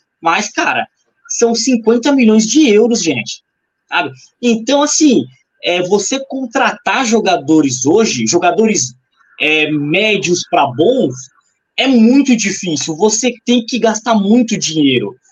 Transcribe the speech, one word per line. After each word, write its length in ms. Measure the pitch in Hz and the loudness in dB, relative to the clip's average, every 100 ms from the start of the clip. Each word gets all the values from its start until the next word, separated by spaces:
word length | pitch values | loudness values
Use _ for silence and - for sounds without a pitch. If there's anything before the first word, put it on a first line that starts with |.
| _ _ | _ _
mas, 300 | 165 185 208 | -2 -2 -4
cara, 360 | - 311 - - _ _ _ _ | -4 -2 -4 -6 _ _ _ _
são 260 | - 233 | -2 0
cinquenta 580 | 226 - 233 214 240 285 | 0 0 0 0 0 2
milhões 340 | 277 220 220 - | 2 4 4 2
de 220 | 302 285 | 2 4
euros, 340 | 208 233 233 | 4 2 0
gente, 400 | 160 127 - - _ _ _ _ _ | -2 -4 -8 -14 _ _ _ _ _
sabe? 240 | 160 151 - - _ | -6 -6 -10 -20 _
Então, 400 | 240 226 - 285 | -2 0 0 0
assim, 420 | 294 - 311 190 127 _ _ _ | 0 2 2 2 0 _ _ _
é, 180 | - 180 | -4 -4
você 400 | 180 202 - 269 - | 0 -2 -2 -6 -6
contratar 800 | 262 254 277 220 - - 220 240 | -10 -6 -2 -2 -2 -4 -2 0
jogadores 800 | 220 185 175 139 160 139 127 131 | 0 0 -2 2 2 2 -2 0
hoje, 400 | 208 220 131 110 | 2 0 -2 -2
jogadores, 640 | 170 175 180 220 190 - - _ _ _ - | 0 0 0 0 0 -4 -10 _ _ _ -6
é, 300 | 147 156 151 | -2 0 -2
médios 760 | 151 147 180 214 196 156 175 - | -2 -2 -2 0 -2 -2 -4 -2
pra 160 | - - | -2 -2
bons, 480 | 120 185 262 156 127 - _ _ _ _ | 0 0 2 -2 -6 -16 _ _ _ _
é 120 | - 262 | -4 0
muito 500 | 247 220 277 277 226 | 4 6 4 4 0
difícil, 580 | 190 - 180 147 - 156 | -2 -6 -6 -6 -6 -2
você 360 | 214 - 254 233 - | 0 0 -4 -4 0
tem 180 | 247 | 0
que 140 | 240 240 | 0 -2
gastar 360 | 220 220 247 | -2 -2 -2
muito 440 | 220 196 240 233 185 | 0 2 2 2 -2
dinheiro. 580 | 151 156 143 120 101 - _ | -4 0 2 0 -2 -10 _